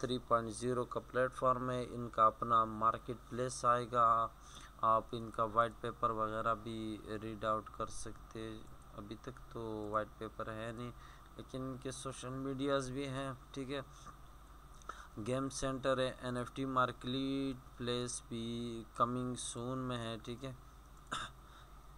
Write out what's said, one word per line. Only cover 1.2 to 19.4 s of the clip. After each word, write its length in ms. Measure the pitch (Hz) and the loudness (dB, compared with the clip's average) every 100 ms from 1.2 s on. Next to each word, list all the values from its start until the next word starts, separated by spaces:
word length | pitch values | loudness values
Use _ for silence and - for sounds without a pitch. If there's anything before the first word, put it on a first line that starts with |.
| 127 - 131 123 127 | 2 4 4 4 2
है। 140 | 123 | -2
इनका 420 | 120 120 120 - 110 | -2 -4 -2 8 8
अपना 380 | - 120 117 | 8 4 6
मार्केट 520 | 110 110 110 113 - 113 | 6 4 4 4 -2 -8
प्लेस 480 | - 120 127 127 | -6 -2 -2 2
आएगा, 680 | 120 120 117 123 117 113 113 - - - - - | 4 4 4 6 8 8 4 -2 -16 -16 -14 2
आप 300 | 113 110 - | 6 6 4
इनका 300 | 117 113 110 | -4 -4 0
white 300 | 113 107 117 107 | 2 4 4 2
paper 280 | 120 110 117 | -6 0 0
वगैरह 440 | 110 107 110 113 | 2 0 2 2
भी 480 | 107 113 113 110 107 - | 0 -2 -4 -4 -6 -6
रीड 360 | 107 110 107 | -6 -4 -2
आउट 240 | 110 110 - | 2 2 0
कर 180 | - 113 | -6 -4
सकते 540 | - 113 104 - 113 | -4 -6 -8 -12 -8
हैं। 400 | 113 107 - - - - | -8 -8 -12 -16 -14 -12
अभी 180 | 104 | -10
तक 180 | 113 - | -8 -10
तो 580 | 127 - 117 113 107 104 | -12 -10 -8 -4 -4 0
white 180 | 107 107 | 0 0
paper 420 | - 110 - 110 | -6 -8 -6 -6
है 260 | 110 113 117 | -4 -6 -6
नहीं, 160 | 123 117 - - - - | -8 -10 -16 -16 -16 -14
लेकिन 320 | 113 131 131 | -10 -6 -6
इनके 220 | 127 131 | -6 -6
social 360 | 127 135 127 123 | -6 -8 -6 -6
medias 640 | 131 135 135 143 139 127 | -4 -2 0 2 2 2
भी 120 | 131 | -2
हैं, 340 | 139 131 135 127 - | -2 -4 -4 -8 -10
ठीक 160 | 139 131 | -8 -4
है। 140 | 139 127 - - - - - - - - - - - - - | -6 -6 -14 -16 -16 -16 -18 -18 -18 -18 -16 -14 -12 -12 -6
गेम 300 | 107 131 135 | -2 0 0
सेंटर 520 | - 135 131 135 131 | -2 -2 2 2 4
है, 180 | 127 - | 2 0
एनएफ़टी 440 | 127 123 123 - 135 | -2 -2 -2 -2 2
मार्केट 880 | 131 123 120 127 131 135 139 135 127 - - | 4 4 2 -2 0 2 2 0 -4 -8 -6
प्लेस 440 | 120 123 123 - - | -2 0 0 -4 -6
भी 560 | 117 117 120 120 113 107 - | -6 -4 -4 -4 -6 -4 2
coming 400 | 120 127 123 | 2 2 -2
soon 420 | 120 | -4